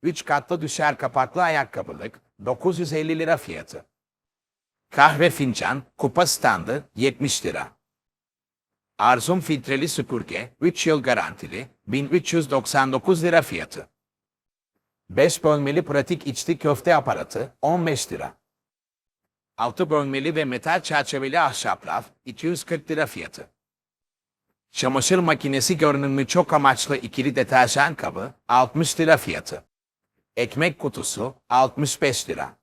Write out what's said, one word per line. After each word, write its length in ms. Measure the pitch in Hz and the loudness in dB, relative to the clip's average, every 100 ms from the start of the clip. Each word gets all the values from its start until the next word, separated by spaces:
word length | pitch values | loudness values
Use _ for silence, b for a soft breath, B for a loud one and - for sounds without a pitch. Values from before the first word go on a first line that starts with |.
Üç 220 | 151 165 | -4 -4
katlı 360 | - 147 - 175 | -2 -2 0 -6
düşer 380 | 156 - 151 143 | -4 -2 0 0
kapaklı 440 | 135 131 127 175 | -2 -2 -2 0
ayakkabılık, 760 | 175 156 135 - - 76 113 - _ _ | 0 0 -2 -6 -10 -10 -14 -16 _ _
dokuz 340 | 101 127 180 170 | -6 0 0 0
yüz 140 | 170 | -2
elli 260 | 160 156 160 | -2 -2 -2
lira 180 | 160 160 | 0 0
fiyatı. 500 | - - - - - _ _ _ _ _ _ _ _ _ _ | -2 -14 -14 -18 -18 _ _ _ _ _ _ _ _ _ _
Kahve 400 | - 147 147 170 | 6 6 8 2
fincan, 520 | - 135 110 - 135 131 _ | 2 -2 -2 -2 -4 -8 _
kupa 300 | 135 - 175 | -2 2 2
standı, 580 | - 127 113 82 135 147 - | 2 2 2 -2 -6 -8 0
yetmiş 500 | 131 - 139 - 87 | 0 0 -4 -2 -4
lira. 260 | - - _ _ _ _ _ _ _ _ _ _ _ _ _ | -6 -10 _ _ _ _ _ _ _ _ _ _ _ _ _
Arzum 420 | 110 123 117 180 | 4 4 2 -2
filtreli 480 | 151 151 127 135 156 | 0 -4 -2 -4 -2
süpürge, 640 | - 127 120 - 87 120 _ | -4 -4 -4 -6 -10 -10 _
üç 260 | 165 175 - | -2 0 0
yıl 160 | 156 | 0
garantili, 680 | 127 117 90 - - 95 131 _ - | 2 0 0 -8 -12 -12 -14 _ -6
bin 220 | 127 143 | -4 0
üç 240 | 175 - | 0 0
yüz 180 | 170 147 | -2 0
doksan 420 | 139 113 143 135 | -2 0 0 2
dokuz 320 | 131 - 180 | 0 2 2
lira 180 | 170 165 | 4 2
fiyatı. 460 | 143 82 - - - _ _ _ _ _ _ _ _ _ _ _ _ | 2 -8 -10 -14 -18 _ _ _ _ _ _ _ _ _ _ _ _
Beş 340 | 95 151 - | 2 2 4
bölmeli 400 | 160 151 139 147 | 2 2 2 -2
pratik 420 | - 143 135 170 143 | 0 -2 -2 -4 -6
içli 320 | 123 - 165 | -8 -4 -2
köfte 380 | 156 143 - 160 | 0 0 2 2
aparatı, 580 | 127 98 78 - 123 _ | 2 -4 -4 -8 -8 _
on 240 | 143 175 165 | -2 0 0
beş 260 | 139 - | -2 -6
lira. 220 | - 71 - _ _ _ _ _ _ _ _ _ _ _ - | -8 -12 -14 _ _ _ _ _ _ _ _ _ _ _ -4
Altı 340 | 117 - 175 | -4 -2 0
bölmeli 440 | 151 139 135 143 | 2 0 -2 -2
ve 100 | 156 | -2
metal 380 | 147 123 156 175 | -2 -4 -2 -2
çerçeveli 580 | - 151 139 139 135 156 | 0 -2 -2 -4 -2 0
ahşap 460 | 151 117 117 95 80 | 0 0 -4 -4 -4
raf, 240 | 90 - _ | -6 -6 _
iki 220 | - 120 160 | -18 -8 -4
yüz 180 | 170 | -4
kırk 260 | - 165 - | -4 -8 -4
lira 160 | 156 147 | -4 -4
fiyatı. 440 | - 80 - - _ _ _ _ _ _ _ _ _ _ _ _ | -4 -14 -16 -20 _ _ _ _ _ _ _ _ _ _ _ _
Çamaşır 480 | - 127 131 123 185 | -4 -2 0 2 2
makinesi 600 | 170 151 143 135 - 175 | 4 2 2 0 0 2
görünümlü 480 | 151 139 139 135 135 | 2 2 0 0 0
çok 260 | 175 175 | 2 4
amaçlı 440 | 156 139 127 - 151 | 4 4 2 0 -4
ikili 400 | 233 - 131 127 | -4 -4 -2 0
deterjan 580 | 117 131 123 135 139 | 2 6 4 4 0
kabı, 400 | 165 - - 110 - _ | 0 -8 -8 -10 -12 _
altmış 520 | 123 127 156 160 - | 2 4 0 -2 0
lira 160 | 160 151 | 4 4
fiyatı. 480 | - 78 - - _ _ _ _ _ _ _ - | 4 -8 -8 -14 _ _ _ _ _ _ _ -6
Ekmek 420 | 117 127 165 - | -4 0 -2 -2
kutusu, 560 | 151 127 120 - 120 - _ | -8 -6 -8 -6 -8 -10 _
altmış 540 | 123 131 - 143 - | 2 2 2 -4 0
beş 260 | 143 123 - | 0 0 -6
lira. 280 | 82 67 - | -8 -8 -12